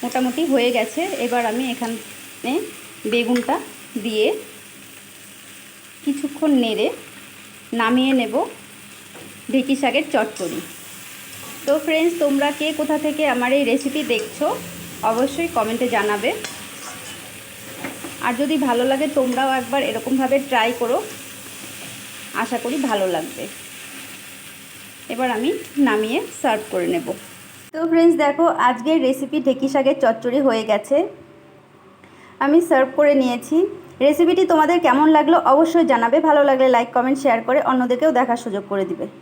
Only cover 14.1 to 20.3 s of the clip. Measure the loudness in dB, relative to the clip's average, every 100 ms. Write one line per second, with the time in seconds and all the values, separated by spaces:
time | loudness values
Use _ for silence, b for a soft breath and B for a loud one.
14.1 | -2 -4 -4 -4 -4 -8 -14 -16 -4 -2
15.1 | 0 0 -2 -2 -2 -2 0 0 0 0
16.1 | -2 -2 -4 -8 -12 -16 -16 -14 -14 -16
17.1 | -16 -16 -18 -18 -18 -16 -14 -14 -12 -14
18.1 | -6 -4 -2 0 0 0 0 2 0 0
19.1 | 0 0 0 0 0 -2 -2 -2 -4 -2
20.1 | 0 2